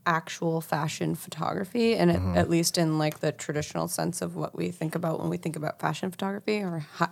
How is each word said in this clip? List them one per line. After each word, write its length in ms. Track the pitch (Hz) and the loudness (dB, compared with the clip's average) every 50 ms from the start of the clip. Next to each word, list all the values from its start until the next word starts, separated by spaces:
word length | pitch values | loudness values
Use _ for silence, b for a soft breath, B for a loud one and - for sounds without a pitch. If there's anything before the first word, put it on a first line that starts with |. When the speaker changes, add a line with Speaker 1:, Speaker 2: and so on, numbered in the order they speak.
| _ | _
Speaker 1:
actual 560 | 175 170 160 165 - - - 180 165 160 165 | 2 2 2 0 -4 -8 -2 -2 0 0 0
fashion 540 | 160 - - 151 151 160 - - 175 156 165 | 0 0 -2 0 0 -2 -2 -2 0 -2 -2
photography, 800 | 160 - - - 156 - - - - 196 196 - 240 226 226 226 | -2 -6 -12 -8 -4 -4 -2 -2 -2 -4 -2 0 2 4 4 4
and 140 | 185 175 175 | 6 6 6
it, 80 | 170 | 6
Speaker 2:
Mm-hmm. 200 | 175 90 - 175 | 4 2 2 4
Speaker 1:
at 120 | 175 170 - | 4 4 6
least 280 | 170 165 170 - - | 4 4 4 4 4
in, 200 | 185 170 160 156 | 4 2 4 4
like, 220 | 156 151 151 151 - | 2 2 0 0 0
the 120 | - 156 147 | -2 -2 -2
traditional 540 | - - - 151 147 147 - - 170 165 175 | -2 -6 -4 -2 -4 -4 -2 -4 -4 -4 -2
sense 320 | - - - 180 175 - | -2 -2 -2 -2 -2 -2
of 140 | - - 170 | -4 -4 -4
what 200 | 170 151 - - | -4 -6 -6 -4
we 160 | - - 175 | -4 -4 -4
think 240 | 175 - 165 156 - | -2 -4 -4 -4 -2
about 240 | 170 170 165 160 165 | -2 -2 -2 -2 0
when 100 | 165 165 | -2 -2
we 80 | 170 | -2
think 180 | 175 - 170 160 | -2 -4 -4 -4
about 220 | 165 147 156 - - | -4 -4 -6 -4 -2
fashion 320 | - 156 160 - - 190 | -2 -2 -2 0 -4 -6
photography 480 | 175 - 196 190 196 208 - - 214 208 | -4 -4 -4 -4 -4 -4 -2 -2 0 0
or 260 | 202 180 170 160 151 - - | 0 -2 -4 -4 -6 -8 -4
hi-, 160 | - 170 170 | -4 -4 -4